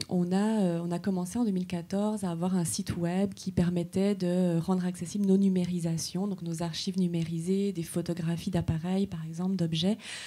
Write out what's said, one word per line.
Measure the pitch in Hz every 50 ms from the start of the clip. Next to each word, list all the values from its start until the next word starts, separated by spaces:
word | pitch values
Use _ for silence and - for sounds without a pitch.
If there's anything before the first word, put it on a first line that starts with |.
| - -
on | - 180 175 175 180
a, | 190 208 214 220 220
euh, | 196 175 170 165 170
on | 170
a | 175 175
commencé | 175 196 190 180 180 180 - 240
en | 247
deux | 214 190
mille | 180 180 180
quatorze | 180 170 170 175 - 196 208 214 214 214 196
à | 180 170
avoir | 165 170 185 185
un | 185 170
site | 160 - - 190 - -
web | 180 170 170 175 185 202 196 196
qui | - - 190 185
permettait | - 175 170 180 170 170 175 - 196 190 202 208
de | 190 185 175 175 180 185 180 170 170
rendre | 165 185 190 185 180
accessible | 180 180 180 175 165 - 208 202
nos | 190 190
numérisations, | 196 196 196 185 185 175 175 180 175 165 170 165 160 - - - 175 196
donc | 208 190 -
nos | 170 170 165 160 175
archives | 170 160 - - 196 180 190
numérisées, | 185 175 170 165 165 160 165 165 165 180 190 196 202 202 190
des | 170 170
photographies | - - 175 170 - 170 170 160 160 170 165 - 202
d'appareils, | 175 175 165 - 165 160 156 180 185 190 202
par | 196 180 165 160
exemple, | 160 165 165 180 185 196
d'objets, | 185 170 165 165 160 165 190 220 - - - - - -